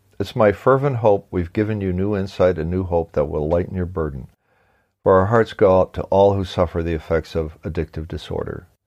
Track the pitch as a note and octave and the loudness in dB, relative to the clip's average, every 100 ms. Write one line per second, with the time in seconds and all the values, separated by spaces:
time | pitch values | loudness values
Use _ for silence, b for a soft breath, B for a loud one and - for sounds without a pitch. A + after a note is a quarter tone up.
0 | _ - G2+ - G#2+ G2 - C3+ C#3+ B2 | _ -10 -6 2 2 2 2 2 2 0
1 | A2 G2 - F#2 E2+ - G#2+ G#2+ F#2+ F2+ | 2 2 0 -4 -4 -2 -2 -2 -2 -2
2 | G2+ G2+ G2 - F#2 E2+ D#2+ F2+ F#2 E2+ | -2 -2 -4 0 2 2 -2 -2 -2 -2
3 | E2 - D2+ D#2+ D2+ F2 F2 F#2+ F2 F2+ | -2 -2 -2 -2 0 0 0 -4 -6 -4
4 | D#2 C2+ - _ _ _ _ _ _ _ | -6 -6 -14 _ _ _ _ _ _ _
5 | - F#2+ F#2+ A#2 A2 - G2+ F#2 F#2 - | 4 4 4 2 2 2 4 4 2 -2
6 | - F#2+ G2+ G2 F#2+ - F2 F2 E2 D#2+ | 0 4 4 4 -2 -2 -2 -2 -4 -4
7 | - E2 - E2+ D#2 - - E2 D#2 - | -2 -4 -2 -6 -6 -8 -10 -6 -6 -8
8 | D#2+ D#2 - - - - - _ | -10 -10 -8 -8 -8 -10 -14 _